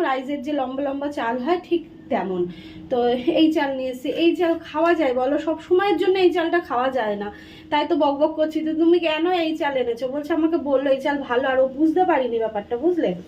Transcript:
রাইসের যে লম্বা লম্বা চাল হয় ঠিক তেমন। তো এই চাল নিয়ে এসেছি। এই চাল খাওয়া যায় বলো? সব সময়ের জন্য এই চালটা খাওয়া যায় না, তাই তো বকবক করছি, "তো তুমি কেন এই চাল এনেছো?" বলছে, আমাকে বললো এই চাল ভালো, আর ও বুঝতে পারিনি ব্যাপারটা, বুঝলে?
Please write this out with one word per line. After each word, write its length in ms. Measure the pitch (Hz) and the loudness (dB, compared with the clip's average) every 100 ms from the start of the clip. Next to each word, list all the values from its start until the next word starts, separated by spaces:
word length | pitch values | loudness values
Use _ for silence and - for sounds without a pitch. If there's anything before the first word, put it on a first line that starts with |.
রাইসের 400 | 311 262 262 285 | 2 0 -2 -4
যে 120 | 247 | -2
লম্বা 300 | 294 254 262 | -2 -2 -2
লম্বা 240 | 285 277 285 | -4 -4 -4
চাল 240 | 285 233 247 | -4 -2 -2
হয় 160 | 254 359 | 0 -2
ঠিক 180 | - 339 - - - | 0 -4 -4 -14 -4
তেমন। 320 | 208 185 180 180 - - - - | -4 -2 -2 -4 -6 -16 -16 -4
তো 80 | 247 240 247 320 320 | 0 2 0 0 4
এই 80 | 311 | 4
চাল 240 | 320 277 269 | 2 0 -2
নিয়ে 120 | 262 | -6
এসেছি। 200 | 247 294 | -6 -6
এই 260 | - 339 311 | 0 2 2
চাল 180 | 339 330 - | 0 0 -4
খাওয়া 260 | 302 339 | 0 2
যায় 200 | 330 277 | 4 2
বলো? 220 | 247 254 302 | 0 0 0
সব 200 | 330 311 - | -2 -6 0
সময়ের 300 | 359 403 403 | 2 4 2
জন্য 180 | 381 381 | 2 4
এই 120 | 359 | 4
চালটা 260 | 349 330 349 | 4 2 0
খাওয়া 300 | 339 247 262 | 0 -2 0
যায় 260 | 254 214 202 | 0 -2 -4
না, 120 | 202 - - - - | -6 -10 -18 -20 -4
তাই 160 | 294 294 | -2 2
তো 60 | 320 | 2
বকবক 360 | 285 277 311 311 | 2 2 0 2
করছি, 240 | 311 311 311 | -2 0 -2
"তো 60 | |
তুমি 240 | 311 330 349 | 2 4 4
কেন 260 | 330 311 349 | 2 0 0
এই 260 | 370 320 320 | 2 0 -2
চাল 160 | 285 269 | -2 0
এনেছো?" 300 | 240 233 254 | -2 -4 -4
বলছে, 260 | 285 294 | -4 -2
আমাকে 240 | 320 320 330 | 0 2 0
বললো 340 | 269 269 277 | 2 0 2
এই 100 | 269 | 0
চাল 160 | 302 285 | 0 -2
ভালো, 280 | 262 247 269 | -2 0 2
আর 100 | 262 | 2
ও 80 | 262 | 0
বুঝতে 360 | 262 311 320 370 | 2 2 4 2
পারিনি 320 | 285 247 233 | 2 0 -2
ব্যাপারটা, 380 | 220 208 202 240 | -2 -4 -6 -2
বুঝলে? 380 | 311 339 226 175 | 0 0 0 -4